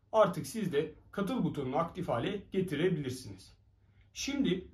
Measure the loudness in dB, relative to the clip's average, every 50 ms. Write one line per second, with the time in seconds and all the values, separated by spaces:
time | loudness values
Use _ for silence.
0 | _ _ 6 6 6 6 4 -2 -6 -6 -6 -4 -2 0 0 0 0 0 -4 -14
1 | -20 -8 -4 -4 -2 -2 0 0 0 0 0 -2 -4 -2 0 0 -2 -2 -4 -6
2 | -4 -2 -2 0 0 -2 -2 -4 -6 -4 -2 -2 0 0 0 2 2 2 2 0
3 | -2 -4 -6 -8 -10 -12 -14 -16 -18 -20 -20 -20 _ _ _ _ _ _ _ -20
4 | -20 _ -12 -8 -6 -2 0 2 2 2 2 0 -2 -8